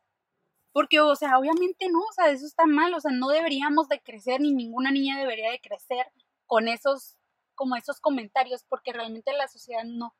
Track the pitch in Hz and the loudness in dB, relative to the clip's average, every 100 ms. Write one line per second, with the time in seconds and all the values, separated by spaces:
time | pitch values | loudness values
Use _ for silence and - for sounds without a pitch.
0 | _ _ _ _ _ _ _ 285 302 311 | _ _ _ _ _ _ _ 0 4 4
1 | 302 285 285 254 285 330 359 - 381 339 | 4 2 4 4 4 0 0 -2 -2 0
2 | 440 403 320 262 294 - 311 294 349 330 | -2 2 2 2 -6 2 4 4 2 0
3 | 302 254 269 311 330 269 294 302 285 285 | -2 -2 0 0 0 -2 0 0 0 -4
4 | - 220 247 262 294 262 226 240 269 277 | -6 -10 -4 0 0 0 -2 -2 0 0
5 | 269 277 277 277 226 247 - 196 - 247 | 0 -2 -4 -4 -4 -6 -10 -12 -6 -6
6 | 254 _ _ _ - 226 226 233 277 269 | -6 _ _ _ 0 2 2 0 0 -2
7 | - _ _ _ _ - 262 240 - 269 | -6 _ _ _ _ -6 -4 -4 -6 -4
8 | 311 262 208 269 247 247 - 247 254 233 | -2 -2 -2 -2 -2 -4 -6 -8 -6 -8
9 | 226 220 269 285 262 - - 226 233 233 | -10 -8 -4 -4 -4 -8 -8 -8 -6 -10
10 | 233 | -10